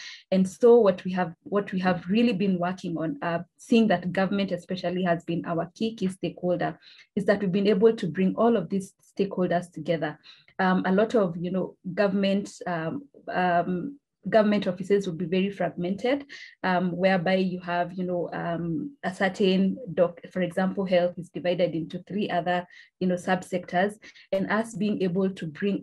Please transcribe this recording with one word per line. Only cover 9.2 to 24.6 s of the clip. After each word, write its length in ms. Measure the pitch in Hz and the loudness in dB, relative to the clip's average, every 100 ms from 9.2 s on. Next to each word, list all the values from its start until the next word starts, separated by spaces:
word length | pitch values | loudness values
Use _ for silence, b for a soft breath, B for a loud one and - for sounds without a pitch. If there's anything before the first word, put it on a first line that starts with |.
| 190 - 180 175 180 | -4 -2 0 0 -2
together. 480 | - 151 165 151 156 B B B - | -8 -2 -2 -2 -8 B B B -2
Um, 240 | 185 185 185 | 2 2 2
a 60 | |
lot 240 | 190 220 240 | 2 4 2
of, 200 | 190 165 | 2 -2
you 140 | 175 | -4
know, 260 | 185 - - 185 175 | -4 -4 -8 -8 0
government, 560 | 202 196 196 196 202 - 185 | 0 2 2 0 -2 -8 -6
um, 400 | 170 165 285 - - - | -4 -4 -6 -10 -16 -6
um, 640 | 175 180 175 175 180 170 - _ _ 190 | 0 2 2 2 -2 -6 -10 _ _ 2
government 400 | 220 208 208 202 | 4 4 2 0
offices 400 | 185 185 202 190 | -4 0 0 0
will 80 | 160 | -4
be 100 | 170 | -2
very 240 | 185 196 | 0 0
fragmented, 760 | 196 170 175 175 202 247 285 - B B B | -2 -4 -4 -4 -2 -2 -2 -4 B B B
um, 280 | 185 180 180 | 0 0 0
whereby 440 | 170 190 190 170 190 | 2 2 2 2 0
you 240 | 190 175 | 0 -4
have, 320 | 180 175 175 | -4 -2 -2
you 100 | 180 | -4
know, 260 | 180 175 160 | -4 -2 -4
um, 600 | 165 170 170 170 160 - - | -4 -4 -4 -2 -4 -6 -8
a 120 | - 190 | -8 -2
certain 600 | 190 185 190 190 190 190 180 | -2 2 2 4 2 -2 -4
doc, 260 | 156 170 - - | 0 0 0 -10
for 120 | 185 | -4
example, 440 | 175 180 190 185 185 | -2 0 -2 -2 0
health 320 | 180 175 175 | 2 2 -2
is 120 | 170 | -12
divided 440 | 170 170 180 170 | -6 -4 0 0
into 300 | 160 156 180 | -2 -6 -10
three 260 | - 190 202 | -8 -6 -2
other, 380 | 175 175 180 175 B B _ | -2 -2 -2 -4 B B _
you 80 | 185 | -2
know, 80 | 180 | 0
subsectors, 800 | 196 180 - 180 180 180 202 208 B B B | 0 -2 -2 -8 -2 0 0 -2 B B B
and 180 | 196 185 | -4 0
us 240 | 202 | -2